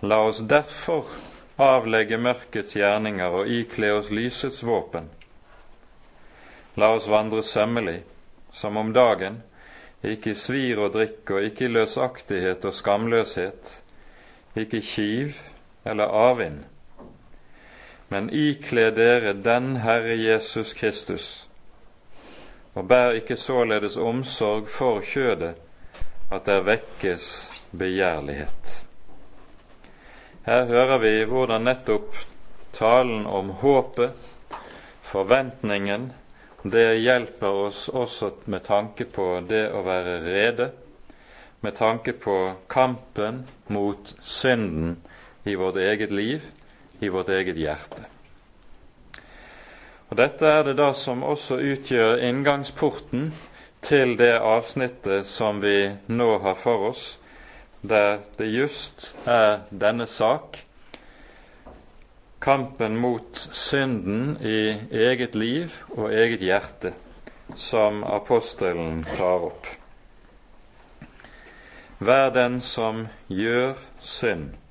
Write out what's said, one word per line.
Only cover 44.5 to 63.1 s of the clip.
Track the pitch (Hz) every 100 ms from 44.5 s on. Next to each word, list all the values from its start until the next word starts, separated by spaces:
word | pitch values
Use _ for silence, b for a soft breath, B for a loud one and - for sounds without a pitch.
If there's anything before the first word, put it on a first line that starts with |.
| 120 104 80 82 85 B B B B
i | - 98
vårt | 95 92
eget | 92 104 107
liv, | 101 107 151 147 - b b b -
i | 104
vårt | 92 92
eget | 95 92 82
hjerte. | 78 76 - - - - - - _ _ - - - _ - B B B B B B B B B B
Og | 107
dette | 135 - 156
er | 151 139
det | 139
da | 147
som | 131 - 123 135
også | 147 - 127
utgjør | 139 139 135 123 113 120
inngangsporten | 123 127 143 143 139 - 151 - - 123 156 156 B B B _
til | - 147 127 117
det | 120 117
avsnittet | 110 113 117 - 127 123 - 98 98
som | - 110 104
vi | 101 101 101 101 -
nå | 117 120 104 98
har |
for | 92 - 117 101
oss, | 131 - - B B B B B - 101
der | 107 104 104 - -
det | 110
just | 110 143 - - - - - -
er | 120 107 104 104
denne | 101 104 117 113
sak, | - 113 147 - - - - B B B B B B B B B - - - - _ _ -
kampen | - 135 123 - 113 110
mot | 123